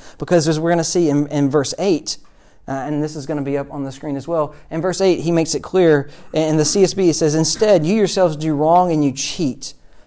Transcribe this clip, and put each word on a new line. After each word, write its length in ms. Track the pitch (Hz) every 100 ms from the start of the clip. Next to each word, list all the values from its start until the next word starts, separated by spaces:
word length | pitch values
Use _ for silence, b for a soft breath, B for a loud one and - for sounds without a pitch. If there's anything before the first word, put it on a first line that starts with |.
| B B
because, 280 | 143 175 151
as 140 | 156
we're 100 | 165
gonna 140 | 170
see 240 | 160 180 165
in, 180 | 143 147
in 220 | 147 139
verse 240 | 147 131 -
eight, 400 | 196 156 - - b b b b -
uh, 40 |
and 300 | 135 139 147
this 140 | 151 151
is 100 | 135
gonna 160 | 151
be 160 | 139 139
up 140 | 139
on 120 | 147
the 60 | 135
screen 260 | 131 156 139
as 120 | 165
well, 260 | 170 143 B B
in 100 | 160
verse 200 | 180 175
eight, 200 | 190 165
he 120 | 160
makes 220 | 170 160
it 80 | 147
clear. 480 | - 185 165 147 139 B B
In 240 | 156 160 156
the 80 |
C 200 | 147 202
S 100 | 185
B, 140 | 196 180
it 60 |
says, 200 | 151 160
"Instead, 500 | 156 160 - 214 185
you 120 | 151 220
yourselves 400 | 190 196 180 151
do 180 | 156
wrong 380 | 143 156 175 180
and 120 | 156
you 80 | 143
cheat. 640 | 131 - - 143 - - - b b